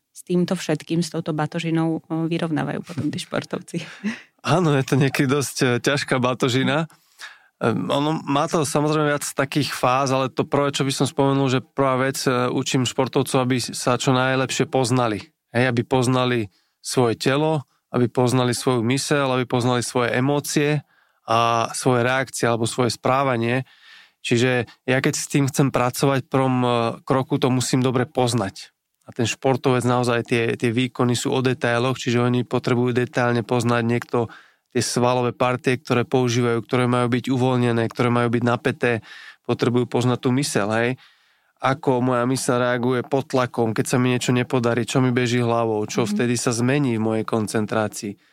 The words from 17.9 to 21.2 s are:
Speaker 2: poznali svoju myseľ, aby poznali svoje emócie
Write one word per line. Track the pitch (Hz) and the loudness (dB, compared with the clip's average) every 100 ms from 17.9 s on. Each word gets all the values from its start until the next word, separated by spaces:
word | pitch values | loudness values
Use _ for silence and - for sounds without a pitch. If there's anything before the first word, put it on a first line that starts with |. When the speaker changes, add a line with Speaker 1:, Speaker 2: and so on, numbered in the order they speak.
| 123 120 | -2 0
Speaker 2:
poznali | - 123 127 123 | 2 2 2 2
svoju | 117 139 127 | 0 0 0
myseľ, | 113 135 - 147 135 127 | 0 -2 0 0 0 0
aby | 123 | 0
poznali | 127 123 123 | 0 0 0
svoje | 113 127 120 | 0 -2 0
emócie | 120 135 143 143 156 147 147 - _ _ _ | 0 0 0 0 0 0 0 -4 _ _ _